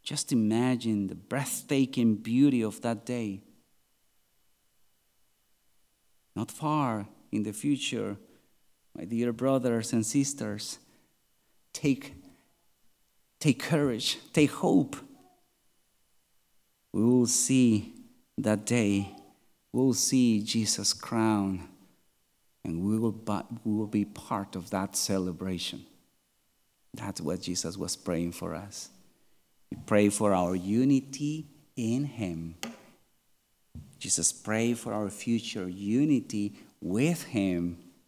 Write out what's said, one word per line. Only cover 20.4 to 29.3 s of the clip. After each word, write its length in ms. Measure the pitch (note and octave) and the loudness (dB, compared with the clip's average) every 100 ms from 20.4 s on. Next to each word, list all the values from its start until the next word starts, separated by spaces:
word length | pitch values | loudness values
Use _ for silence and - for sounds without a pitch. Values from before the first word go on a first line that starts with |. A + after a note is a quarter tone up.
Jesus' 500 | G#2+ A#2 G#2+ - G2+ | 2 0 0 0 -2
crown, 760 | - - A#2 A2 G#2+ G2 F#2+ - - - _ _ _ _ _ _ _ | -4 -4 0 2 2 0 -4 -8 -20 -20 _ _ _ _ _ _ _
and 200 | - E2 | -6 -2
we 140 | G2 A2 | 0 2
will 140 | A#2 | 0
bu-, 340 | G#2+ - G2+ - A2+ | -2 -4 -4 -4 -8
we 80 | A2 | -2
will 120 | G#2+ G#2+ | -2 0
be 180 | A2 | 0
part 500 | G2+ - - G#2+ G2 | -2 -6 -6 -6 -4
of 140 | F#2+ E2+ | -10 -4
that 280 | G2 G2 - | -4 -4 -4
celebration. 880 | - F#2+ F#2 E2 F#2+ F2 - - - - _ _ _ _ _ _ _ _ _ | -2 0 -2 -4 -6 -4 -6 -10 -16 -20 _ _ _ _ _ _ _ _ _
That's 300 | - G2+ F2+ | -12 -10 -6
what 180 | D#2 F2+ | -6 -6
Jesus 380 | F#2 F2+ E2 G2 | -4 -6 -6 -8
was 180 | F2 - | -8 -6
praying 360 | - E2 E2+ | -4 -2 -4
for 220 | F2 E2+ | -6 -8
us. 360 | D#2+ G#2 - - - - _ _ | -8 -10 -14 -16 -20 -20 _ _